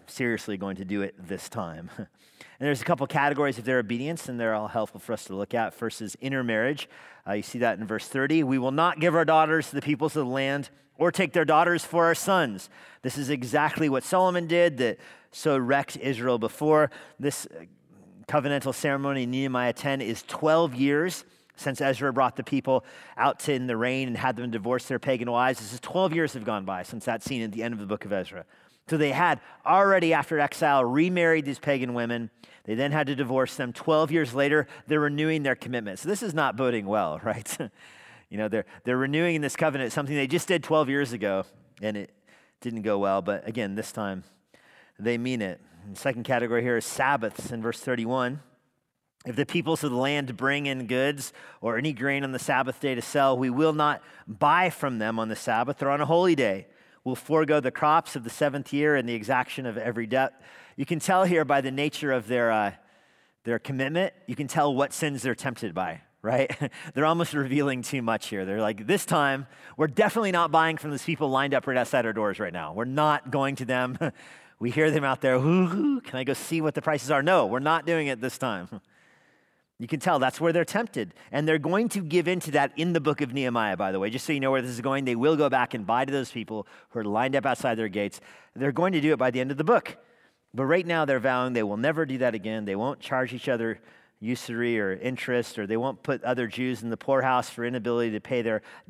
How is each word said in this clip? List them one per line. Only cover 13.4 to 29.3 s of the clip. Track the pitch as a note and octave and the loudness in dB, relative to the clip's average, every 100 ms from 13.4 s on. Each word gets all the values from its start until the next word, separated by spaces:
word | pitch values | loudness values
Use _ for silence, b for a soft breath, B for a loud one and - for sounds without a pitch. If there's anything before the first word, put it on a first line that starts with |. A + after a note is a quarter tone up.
| B2 D3 D3+ - D#3 | 0 2 2 0 0
what | C3+ | 0
Solomon | - F#3 F#3 F3+ E3+ | 2 2 4 2 2
did | E3+ F3 C3 | 4 4 4
that | A#2+ - B B B | -2 -2 B B B
so | - D#3 C3+ | -4 0 2
wrecked | B2 C#3 - D3+ | 2 0 0 -6
Israel | C3 A#2 B2 B2 | -4 -2 0 0
before. | A2 - D#3 D3+ D3 - B B | 0 -2 4 4 4 -2 B B
This, | D3 - - | -4 -4 -8
uh, | D#2+ E2+ _ _ - - - - | -16 -20 _ _ -20 -20 -20 -4
covenantal | D3+ C#3+ C#3+ C3+ | -2 0 -2 -2
ceremony | B2 D3+ C#3 C#3 C#3 | -2 -2 -2 -2 -2
in | B2 | -2
Nehemiah | C3 C3+ B2+ B2 | -2 -2 0 0
ten | A#2+ C#3+ C3+ | 0 -2 -2
is | A#2 A#2 - | -4 -6 -8
twelve | - D#3 D#3+ E3 | -2 4 4 4
years | B2 C#3 C#3+ F3+ E3+ - b b | 2 2 2 0 -4 -12 b b
since | - C#3+ B2+ | -10 -6 0
Ezra | C#3 A#2+ C3+ | 0 0 0
brought | B2 C3 | 2 0
the | - | 0
people | - C#3 C3+ C3 - B B B | -4 -2 2 2 0 B B B
out | C3+ - | 0 0
to, | - | -2
in | C3 B2+ | -2 0
the | A2+ | 0
rain | B2 C3 C3 | 0 -2 -2
and | A#2 | -2
had | C3 A#2 | -2 -2
them | B2 | -4
divorce | A2+ G#2+ B2+ - | -4 -2 -2 -2
their | B2+ | -4
pagan | C#3 B2+ A#2+ | -2 -2 0
wives. | A#2+ B2+ C3 | 2 2 0
This | G#2 | -6
is | A#2+ | -12
twelve | - F3 F#3+ | -6 0 0
years | E3 D#3 | 0 -2
have | C3+ | -4
gone | A2 G#2+ | -4 -4
by | F#2+ F#2 | -4 -8
since | F2+ A#2 | -8 -8
that | B2 A2+ | -4 -4
scene | - C3 | -4 -6
at | A2 | -6
the | A2 | -4
end | A#2 | -6
of | A2+ | -6
the | G2+ | -6
book | G#2 | -6
of | G2+ | -4
Ezra. | G2 F2+ F#2 - b b b b | -4 -4 -10 -18 b b b b
So | D#3 | 0
they | D3 | 2
had | C3 F3 | 2 2